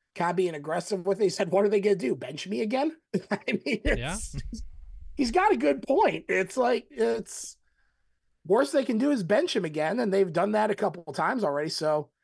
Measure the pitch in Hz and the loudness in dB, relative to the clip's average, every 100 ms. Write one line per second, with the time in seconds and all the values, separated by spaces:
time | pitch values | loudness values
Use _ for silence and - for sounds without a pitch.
0 | _ - 170 175 180 156 143 175 170 190 | _ -2 0 2 0 -2 -4 -4 -2 -4
1 | 180 196 196 - 180 185 208 202 202 196 | -2 2 0 0 0 2 4 2 2 2
2 | 240 151 - - 185 226 220 262 302 311 | 0 -4 -6 -10 -6 -4 -2 0 -2 -4
3 | _ 190 - 202 - 233 - 240 190 127 | _ -6 -4 -6 -4 -4 -2 -2 0 0
4 | 127 196 - 143 - 226 - - - - | -2 -6 -8 -8 -10 -10 -12 -14 -16 -14
5 | - - 247 294 415 269 285 277 - 277 | -10 -2 2 4 4 4 2 0 2 4
6 | 302 160 - 185 185 254 247 233 - 262 | 4 2 -2 0 0 0 2 0 -4 -2
7 | 226 226 208 - - - _ _ _ _ | 0 0 -6 -12 -14 -18 _ _ _ _
8 | _ _ _ _ 156 214 285 285 262 220 | _ _ _ _ 0 2 4 0 0 0
9 | 285 269 165 214 349 226 165 156 156 226 | 2 2 2 2 2 0 -2 -2 -2 0
10 | 226 196 185 160 196 214 214 - 190 165 | 2 2 2 2 2 2 2 0 -2 -4
11 | 165 139 165 254 165 143 156 - 156 151 | -10 -2 0 0 0 0 -2 -2 0 0
12 | 147 _ | -2 _